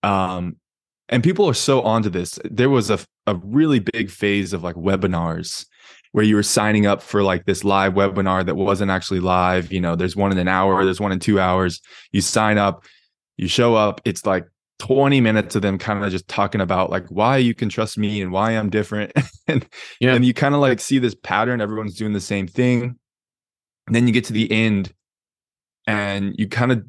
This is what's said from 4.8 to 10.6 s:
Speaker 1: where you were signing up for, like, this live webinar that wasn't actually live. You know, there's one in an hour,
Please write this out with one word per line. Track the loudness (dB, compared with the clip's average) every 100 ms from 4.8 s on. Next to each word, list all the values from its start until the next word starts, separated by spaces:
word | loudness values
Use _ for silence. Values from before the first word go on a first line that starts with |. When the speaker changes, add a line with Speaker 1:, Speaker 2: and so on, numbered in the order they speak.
| 0 0 0 0 -2 -6 -8 -12 -14 _ -20 -20 _
Speaker 1:
where | 0
you | 2 4
were |
signing | 2 0 2 2 2
up | 0
for, | -2 0
like, | 0 0 -2
this | -2
live | 0 2 2
webinar | 2 0 0 0 0 0
that | -2
wasn't | 0 0 0
actually | -2 -2 -4
live. | 0 2 2 0 -2
You | -4
know, | -2 -2
there's | -2 0
one | 0
in | 0
an | 0
hour, | 2